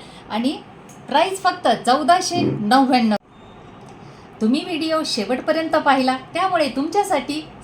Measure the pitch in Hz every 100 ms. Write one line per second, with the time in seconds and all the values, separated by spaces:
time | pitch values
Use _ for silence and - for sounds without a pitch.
0 | - - - 214 254 392 - - - -
1 | - 269 370 381 359 349 277 220 - 269
2 | 302 359 370 349 - - 208 262 262 254
3 | 226 208 - - - - - - - -
4 | - - - - 220 285 370 320 320 320
5 | 311 - 202 262 - 320 320 320 302 269
6 | 262 262 - 320 381 349 285 262 311 403
7 | 392 311 - 302 - -